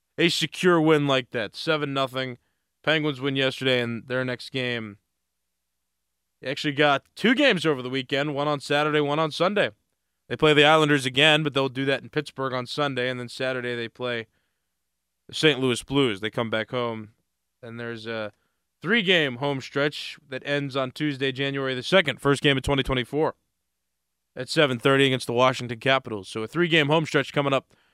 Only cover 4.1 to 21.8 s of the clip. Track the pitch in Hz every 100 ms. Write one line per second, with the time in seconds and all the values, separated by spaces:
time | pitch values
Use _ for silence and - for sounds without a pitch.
4.1 | 127 127 123 - 131 123 120 110 101 _
5.1 | _ _ _ _ _ _ _ _ _ _
6.1 | _ _ _ 127 143 151 139 147 139 -
7.1 | - 208 254 277 190 156 135 123 135 127
8.1 | 139 151 139 147 147 - 147 151 151 143
9.1 | 147 160 - 175 208 131 - _ _ _
10.1 | _ - 120 156 147 147 160 151 147 127
11.1 | 123 156 151 151 135 135 127 135 131 120
12.1 | 151 143 - 135 127 123 - 143 127 123
13.1 | 127 120 - 131 127 123 120 117 - 123
14.1 | 117 113 _ _ _ _ _ _ _ _
15.1 | _ - - 156 131 131 113 - 135 131
16.1 | 95 107 123 113 110 110 127 120 110 107
17.1 | _ _ _ _ _ 117 117 117 117 110
18.1 | 113 107 - _ _ _ _ 156 233 185
19.1 | 180 143 120 143 139 - 139 147 - -
20.1 | - _ 131 135 143 143 135 127 - 151
21.1 | 135 135 131 139 139 135 127